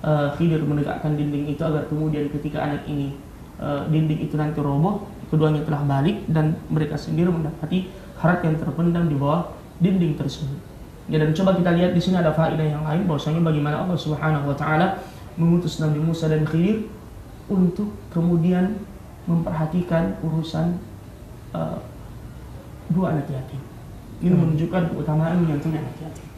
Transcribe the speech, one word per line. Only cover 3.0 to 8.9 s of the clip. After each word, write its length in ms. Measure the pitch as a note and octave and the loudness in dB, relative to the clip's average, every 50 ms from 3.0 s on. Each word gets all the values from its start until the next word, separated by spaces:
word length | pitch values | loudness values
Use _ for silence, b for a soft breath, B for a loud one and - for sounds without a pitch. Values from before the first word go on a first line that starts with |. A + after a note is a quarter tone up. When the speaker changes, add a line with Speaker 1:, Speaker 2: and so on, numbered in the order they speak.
| C#3 C#3 C#3 - - - - - - - - | -4 -4 -6 -10 -14 -16 -16 -18 -18 -18 -12
Speaker 1:
eh, 240 | - - - C#3+ C#3+ - - | -8 -4 -4 -2 -2 0 2
dinding 320 | D#3 D#3+ D#3 D#3 D#3 - | 2 2 4 2 0 0
itu 160 | - - - | -2 -2 -2
nanti 240 | D3+ D3+ D3+ D#3 - | 0 0 0 0 0
roboh, 400 | D3 C#3+ C#3 D3 D#3 G3 G3+ G3+ - - - - - - - | 0 0 2 2 2 2 2 -2 -4 -8 -12 -14 -6 0 2
keduanya 320 | D#3 D#3 D#3 D3+ D3 D3 | 4 4 4 4 2 0
telah 160 | - D3 C#3 | 0 0 0
balik 400 | C#3+ C#3 C#3 C3+ C#3 F3 G#3+ G#3 - - | 2 2 2 4 4 2 0 0 -2 0
dan 240 | D#3+ D#3+ D#3 D#3 E3 - - - | 2 4 4 2 2 0 -2 -2
mereka 260 | - D#3 D#3 D3 D3+ | 0 0 0 0 -2
sendiri 380 | D3 - D#3+ D#3+ D#3 F3 F3+ F3 | -6 -4 -2 0 2 4 4 2
mendapati 560 | E3 D#3 C#3+ - - - D3+ F3+ F#3 F#3 B B B B B B - | 2 0 -4 -4 -6 -4 0 0 0 0 B B B B B B 2
harta 240 | - E3 F3+ F3+ - | 4 4 4 4 2
yang 140 | D#3+ D#3 D3+ | 0 0 0
terpendam 480 | - E3+ - D#3+ E3+ E3+ | -2 -4 -2 2 2 2